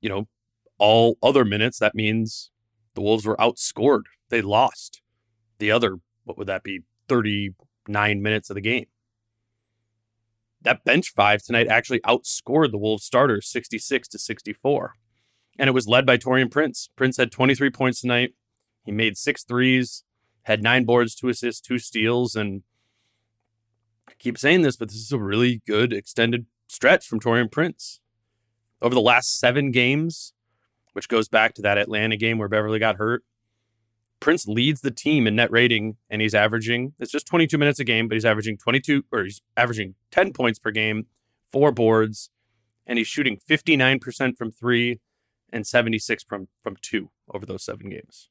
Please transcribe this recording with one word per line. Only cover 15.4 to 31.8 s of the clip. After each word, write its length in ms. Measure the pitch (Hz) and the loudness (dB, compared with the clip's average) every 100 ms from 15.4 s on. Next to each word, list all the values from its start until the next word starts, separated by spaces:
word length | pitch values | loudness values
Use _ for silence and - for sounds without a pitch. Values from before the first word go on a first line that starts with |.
| _ - | _ -2
And 100 | 135 | 0
it 40 | |
was 140 | 131 104 | 0 2
led 180 | 120 | 2
by 120 | 135 123 | 4 2
Taurean 340 | 127 127 127 | 2 0 0
Prince. 400 | 139 156 120 - _ | 0 -2 -4 -14 _
Prince 200 | 131 127 | -2 0
had 140 | 123 | -2
twenty-three 400 | - 127 131 139 | 2 2 2 0
points 300 | - 131 120 | 0 -2 -2
tonight. 340 | 123 120 123 _ _ _ _ _ | -2 0 0 _ _ _ _ _
He 80 | - | -10
made 260 | 104 110 101 | -2 -2 -2
six 280 | - 135 | -4 -6
threes, 580 | - 120 127 127 123 - _ _ _ _ | -4 0 2 2 0 -8 _ _ _ _
had 180 | - 107 | -4 0
nine 220 | 107 127 | 2 2
boards, 300 | 117 120 117 | 4 2 2
two 140 | - 127 | -2 -6
assists, 320 | 120 120 104 | -4 -4 -8
two 180 | - 123 | -6 -6
steals. 560 | - 113 110 120 123 | -6 -4 0 0 -2
And 280 | 110 104 98 _ _ _ _ _ _ _ _ _ _ _ _ _ _ _ | -4 -6 -8 _ _ _ _ _ _ _ _ _ _ _ _ _ _ _
I 60 | _ | _
keep 180 | 123 113 | -8 -2
saying 260 | 139 180 | 4 4
this, 140 | 156 - | 4 0
but 120 | 107 | -8
this 80 | 101 | -10
is 160 | 110 | -8
a 60 | 135 | -6
really 440 | 101 104 123 117 | -2 0 2 0
good 280 | - 107 123 | -2 0 0
extended 540 | 104 - - 117 120 117 _ _ | -2 -8 -2 0 0 -6 _ _
stretch 400 | - 127 180 - | 0 4 4 2
from 140 | 113 | -4
Taurean 320 | 120 117 117 | 0 0 0
Prince. 480 | - 170 - - - _ _ _ _ _ _ _ _ | -2 -4 -4 -16 -20 _ _ _ _ _ _ _ _
Over 140 | 120 127 | 0 2
the 40 | |
last 380 | 113 120 - - | 4 4 2 0
seven 320 | 127 127 139 | 0 2 0
games, 640 | 123 123 139 165 165 - _ _ _ _ _ _ | 0 2 0 -2 -8 -16 _ _ _ _ _ _
which 160 | - - | -14 -2
goes 200 | 117 110 | -2 2
back 260 | 110 113 | 2 2
to 80 | - | 2
that 160 | 104 | 0
Atlanta 380 | 101 | 2